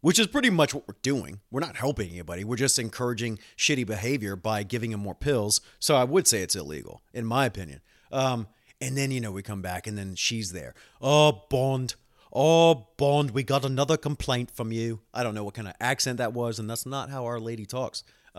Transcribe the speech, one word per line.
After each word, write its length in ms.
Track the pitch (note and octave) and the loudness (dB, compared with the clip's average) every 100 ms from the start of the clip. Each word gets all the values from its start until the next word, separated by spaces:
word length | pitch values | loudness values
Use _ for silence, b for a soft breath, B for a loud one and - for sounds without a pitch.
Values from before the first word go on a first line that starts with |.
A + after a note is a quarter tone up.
which 160 | D3+ F3+ | 4 4
is 80 | G#3+ | 4
pretty 240 | - A#3+ | 4 2
much 240 | F3 D3 | 4 4
what 120 | C#3+ - | 2 -10
we're 100 | G2 | -6
doing. 400 | C3 C#3 D2+ F#2 _ | -2 -2 -2 -12 _
We're 100 | B2 | -6
not 160 | D#3 - | -6 -2
helping 340 | B2+ C3 F#2+ | -2 -2 -4
anybody. 340 | F2 E2 F2 | -6 -8 -8
We're 120 | G#2 A#2 | -4 -2
just 220 | C3 - | 2 2
encouraging 600 | A2+ - B2 A#2+ A#2+ G#2+ B B | -2 -4 -4 -2 -4 -6 B B
shitty 300 | - C#3+ A2+ | 0 2 0
behavior 500 | G#2 A2+ C#3 G#2 G2 | -2 -2 -2 -2 -6
by 280 | A2 G#2+ | -2 -2
giving 280 | G2+ A#2+ A2+ | -2 -4 -4
em 80 | G#2+ | -6
more 140 | G2+ | -8
pills. 480 | F2+ C#3+ C3+ G#2 - b b | -4 0 2 2 0 b b
So 180 | - D3 | 2 4
I 80 | |
would 220 | B2+ E3 - | 6 4 4
say 160 | A2+ | 2
it's 140 | F2+ G2 | 0 -4
illegal, 460 | D2 D2+ G1+ G1+ _ | -4 -8 -10 -18 _
in 100 | - | -8
my 220 | A2+ A#2+ C3+ | -2 2 0
opinion. 340 | G2 F2 C#2 _ b b | -2 -12 -12 _ b b
Um, 380 | C3 C3 B2 G#2 b b _ | -2 0 0 -6 b b _
and 180 | C3 C3+ | -6 -2
then, 120 | C#3 | 0
you 80 | C3 | -2
know, 120 | A2+ | -4
we 100 | G2 | -6
come 200 | G2 G2+ | -8 -8
back 240 | F#2 F2+ A2 | -6 -6 -6
and 100 | G#2 | -8
then 200 | G2 F#2 | -8 -4
she's 360 | - A2+ G2+ | -2 -2 -6
there. 220 | F2+ B1+ - b b | -8 -12 -16 b b
Oh, 440 | C3 D3 D3+ - - | 4 6 6 4 -2
Bond. 460 | G3+ C3+ C3 B2+ - b b b | 0 2 0 -4 -8 b b b
Oh, 560 | - D3+ E3 E3 D3+ G#2+ _ | 2 6 8 8 6 0 _
Bond, 340 | C#3+ C#3+ D3 | 4 4 2
we 140 | A2+ | 0
got 200 | B2+ C#3 | 0 0
another 320 | C3+ C3 C#3 D#3+ | 2 0 2 2
complaint 540 | D3 D3 - B2 B2 | 0 -4 -2 -2 -2
from 220 | - A2+ | -6 -4
you. 280 | A2+ A#2 A2 _ | -2 -4 -6 _
I 80 | - | -4
don't 120 | A#2+ | -4
know 100 | G#2+ | -2
what 100 | G2+ | -6
kind 140 | G#2 G#2 | -8 -12
of 60 | - | -4
accent 380 | A#2+ C#3 - B2 | -2 0 -2 0
that 140 | A#2+ | -2
was, 260 | A#2+ A#2+ A2 | -2 -4 -4
and 100 | G#2+ | -6
that's 180 | A#2 - | -8 -6
not 240 | C#3 B2+ | -8 -8
how 140 | C#3 | -8
Our 140 | A#2+ A#2+ | -6 -6
Lady 280 | A2+ A#2 G#2 | -6 -8 -8
talks. 380 | B2+ B2+ - - b b | -6 -6 -8 -14 b b